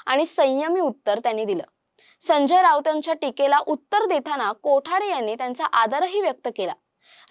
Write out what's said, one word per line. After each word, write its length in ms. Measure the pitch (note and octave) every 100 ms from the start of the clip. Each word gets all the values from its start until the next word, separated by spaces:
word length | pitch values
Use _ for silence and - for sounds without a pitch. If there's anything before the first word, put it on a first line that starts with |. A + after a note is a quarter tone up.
| -
आणि 200 | C4 D#4
संयमी 540 | - C4+ C4+ D#4 F#4
उत्तर 400 | D#4 A#3 - G#3
त्यांनी 260 | A#3+ A3 G#3+
दिलं. 180 | F3+ - _ _ _ _ -
संजय 400 | - D4 C#4 F4+
राऊतांच्या 520 | F4+ D4 D#4 D#4 D#4+
टीकेला 440 | D#4+ C#4+ - C#4 C#4+
उत्तर 480 | - D4+ - G4+ G4+
देताना 460 | D#4 C#4 C#4+ G#3
कोठारे 580 | A3 D4 C#4 C#4 F#4 G#4
यांनी 260 | D4 G#3+ A#3
त्यांचा 300 | B3+ B3+ D#4
आदरही 560 | A#3 A3+ C4+ F4+ G4+
व्यक्त 260 | F#4 - - A3
केला. 180 | F3+ - _ _ _ - -